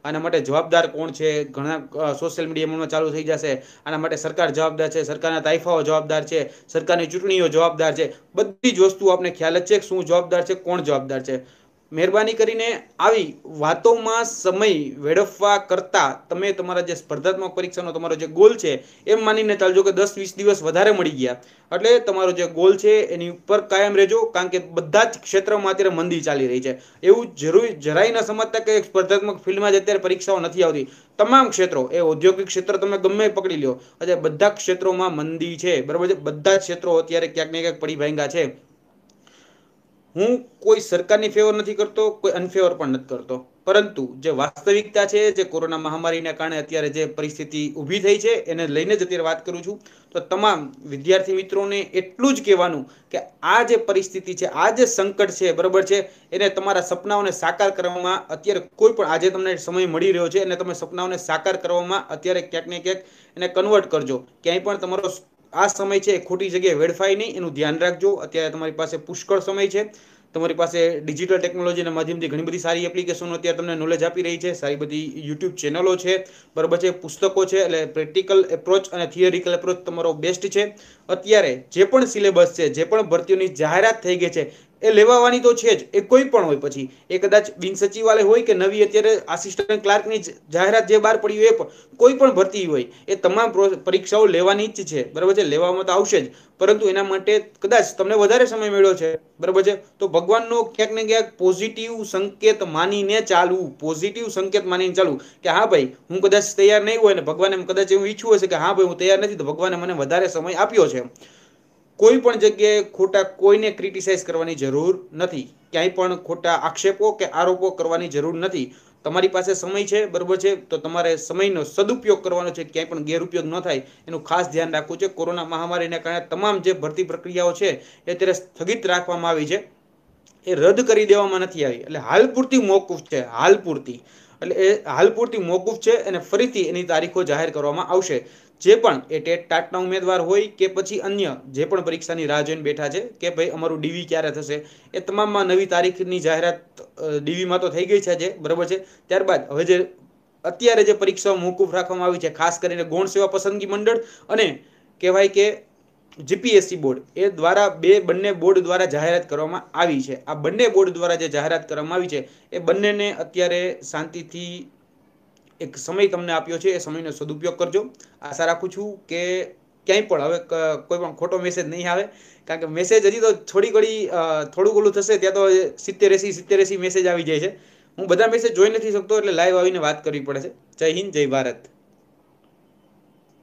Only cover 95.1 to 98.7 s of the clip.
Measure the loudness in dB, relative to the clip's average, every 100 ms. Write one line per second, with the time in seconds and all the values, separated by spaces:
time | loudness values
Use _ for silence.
95.1 | 0 2 2 2 2 0 0 0 0 2
96.1 | 2 0 -8 _ 0 2 4 2 0 0
97.1 | -2 2 0 0 _ 2 4 4 0 0
98.1 | 4 4 6 4 0 0